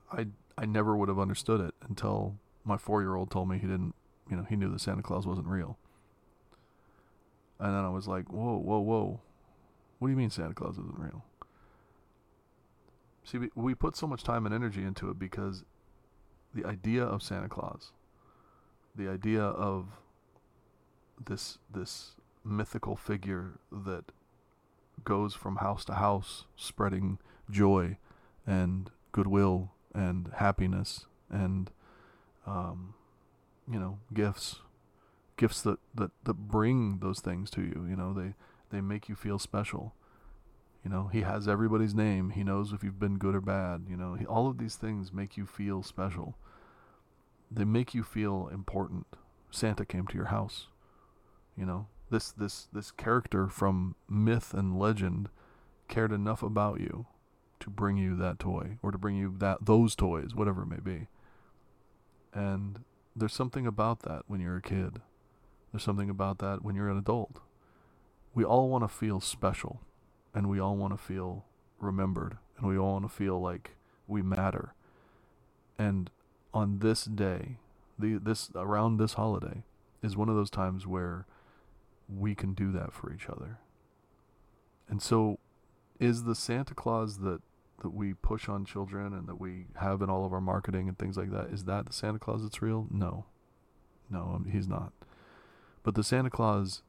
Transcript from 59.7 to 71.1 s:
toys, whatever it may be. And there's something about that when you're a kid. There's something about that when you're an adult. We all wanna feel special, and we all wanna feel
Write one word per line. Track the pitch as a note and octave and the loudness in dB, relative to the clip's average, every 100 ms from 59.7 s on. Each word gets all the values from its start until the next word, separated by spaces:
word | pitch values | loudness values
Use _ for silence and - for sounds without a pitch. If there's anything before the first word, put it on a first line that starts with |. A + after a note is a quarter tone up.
| A2 A2+ - | 8 8 6
toys, | F#2+ E2 C#2 | 2 2 -2
whatever | A#2 G#2 F#2 | 0 0 0
it | F2+ | -2
may | F2 | -4
be. | G2 F2 A2+ - - - - - - - _ _ _ _ _ | -4 -6 -8 -14 -20 -20 -20 -20 -20 -20 _ _ _ _ _
And | G#2 G2+ G2 G2+ G2+ B2+ _ _ - | -4 -2 -2 -4 -8 -14 _ _ -2
there's | A2 | -2
something | - B2+ C#3 B2 | 0 -2 0 0
about | G#2 A2 A#2 | 2 2 0
that | - D#2 - | -4 -8 -6
when | G2 | -4
you're | F2 F2+ | -2 -4
a | |
kid. | - F#2+ F#2 - - _ _ _ - - _ | -2 -2 -2 -4 -14 _ _ _ -20 -20 _
There's | G#2+ | -6
something | - G2+ G2+ | -2 0 0
about | G2 G2 F#2+ | 0 0 0
that | G2 G2 G#2+ | -2 -4 -2
when | G2 | 0
you're | G2+ | 0
an | G2 | 0
adult. | G2+ A#2 G#2 - - _ _ _ _ _ _ _ - | 2 0 -2 -8 -20 _ _ _ _ _ _ _ -4
We | A#2+ | 2
all | G2+ B2 C3 | 6 6 6
wanna | B2+ A2 | 4 0
feel | - A2 F#2+ | 0 0 0
special, | - - F#2+ G2 - - - - _ _ _ | -2 0 0 0 -4 -10 -16 -20 _ _ _
and | G#2+ G2 | -2 0
we | G2 | 2
all | F#2+ G2+ | 2 0
wanna | G2 G2 | 0 -4
feel | - | -4